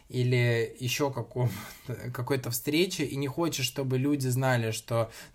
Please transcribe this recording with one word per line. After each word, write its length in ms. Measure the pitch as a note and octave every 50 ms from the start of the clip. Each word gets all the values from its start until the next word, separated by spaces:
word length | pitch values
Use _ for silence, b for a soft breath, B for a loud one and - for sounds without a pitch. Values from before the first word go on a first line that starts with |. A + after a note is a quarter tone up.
| B B
или 680 | A#2+ B2+ B2 B2 B2+ B2 A#2+ A#2+ A#2 A#2 A2+ A2 - -
ещё 320 | C3 B2 - - D3 C#3
какому-то, 1000 | C3 A#2+ A2+ - - B2+ A#2+ A2 F#2 G2 - - - - - - A#2 - - B2+
какой-то 380 | B2 B2 B2 - C#3 C3 - B2+
встрече, 540 | A#2+ - - D3 D3 D#3+ F#3+ F#3+ - - C#3+
и 100 | - -
не 120 | C#3 C#3+
хочешь, 380 | C3+ C3 E3+ E3+ - - - B2+
чтобы 320 | - - C#3+ C#3 B2+ B2+ B2+
люди 280 | C3 C#3+ D3 C#3 C3
знали, 440 | B2+ B2 C3 C3 C3 B2+ A#2 A2+ A2
что 400 | A2 - - - A#2+ A#2 A2 - B B B B